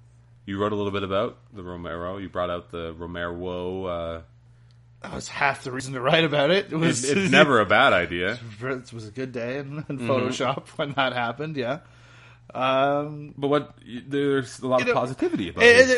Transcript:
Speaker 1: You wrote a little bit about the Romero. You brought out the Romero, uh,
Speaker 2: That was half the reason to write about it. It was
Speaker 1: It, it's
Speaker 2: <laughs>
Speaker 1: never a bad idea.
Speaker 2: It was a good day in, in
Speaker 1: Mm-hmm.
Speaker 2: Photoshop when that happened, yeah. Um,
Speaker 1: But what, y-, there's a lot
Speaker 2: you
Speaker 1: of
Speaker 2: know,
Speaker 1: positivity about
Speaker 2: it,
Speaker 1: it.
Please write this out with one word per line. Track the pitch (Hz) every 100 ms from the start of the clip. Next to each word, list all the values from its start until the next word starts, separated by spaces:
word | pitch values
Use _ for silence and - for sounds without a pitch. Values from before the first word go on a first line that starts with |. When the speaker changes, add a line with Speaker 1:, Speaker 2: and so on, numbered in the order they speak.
| - _ _ - -
Speaker 1:
You | 98
wrote | 104
a | 104
little | 101
bit | 98
about | 98 98 120 - _
the | 101
Romero. | 90 87 85 82 87 98
You | 92
brought | 90 90
out | 87 -
the | 85 82 80
Romero, | 85 87 87 87 90 90 90 95 92
uh, | 87 82 82 - - _ - - - - -
Speaker 2:
That | - 143
was | -
half | - 143 131 135
the |
reason | 127 131
to | 135
write | 123 160 165
about | 147 143
it. | 190 -
It | 160
was | 165 117 131
Speaker 1:
It, | 139
it's | 185
Speaker 2:
<laughs> |
Speaker 1:
never | 135 151 120
a | 101
bad | 104 135
idea. | 95 85 87 90 120 117 104
Speaker 2:
It | 127 131 120
was | 117 107
a |
good | 113 131
day | 120 117 135
in, | 143 147 -
in | 139
Speaker 1:
Mm-hmm. | 120
Speaker 2:
Photoshop | 131 127 127 123 131 - -
when | 147
that | 139 131
happened, | 123 120 123 156 147
yeah. | 120 156 - - - - - - - 117
Um, | 131 131 139 143 147 147 147 -
Speaker 1:
But | 139
what, | 143 - - -
y-, | 120 135
there's | 139 143 139 123 -
a | 127
lot | 127
Speaker 2:
you | 240
Speaker 1:
of | 233
Speaker 2:
know, |
Speaker 1:
positivity | 123 131 349 339 87
about | - 233
Speaker 2:
it, | 240
Speaker 1:
it. | 262